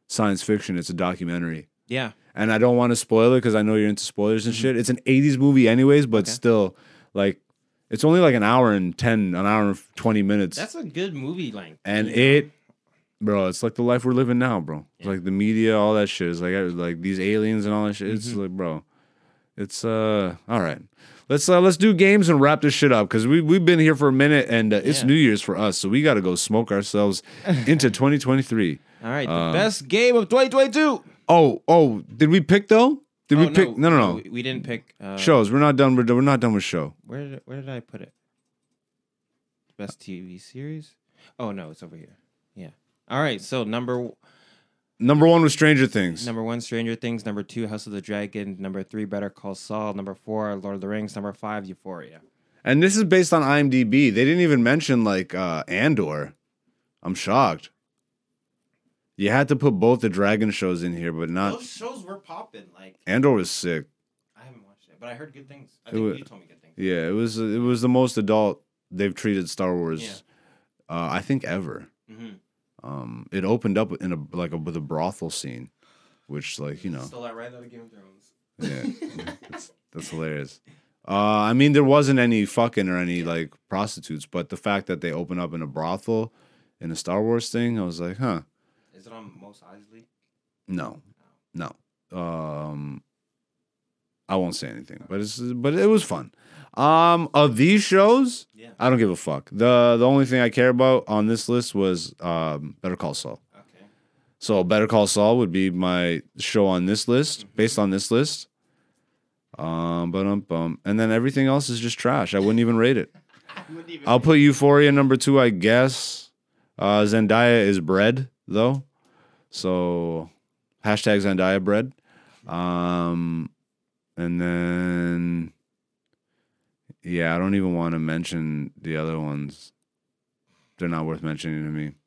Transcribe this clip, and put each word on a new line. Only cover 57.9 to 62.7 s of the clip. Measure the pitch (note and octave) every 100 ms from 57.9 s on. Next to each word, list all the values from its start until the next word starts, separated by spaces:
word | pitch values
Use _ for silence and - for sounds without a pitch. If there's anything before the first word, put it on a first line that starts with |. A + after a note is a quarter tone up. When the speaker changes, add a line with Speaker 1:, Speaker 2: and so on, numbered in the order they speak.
| _ _ _ _ _ _ _ _ _ _ _ _ -
Speaker 1:
You | G2+
had | B2+ C#3
to | C#3
put | C#3+
both | G2 A2+ B2
the | A2+
dragon | F2+ G2+ G#2+ A2
shows | - F#2+ F2
in | F2 E2+
here, | E2+
but | D#2+ E2
not | F2+ G2+
Speaker 2:
Those | A#3 B3
shows | - A#3 C4 F3+
were | G3
popping. | F3+ E3 - G#2+ F#2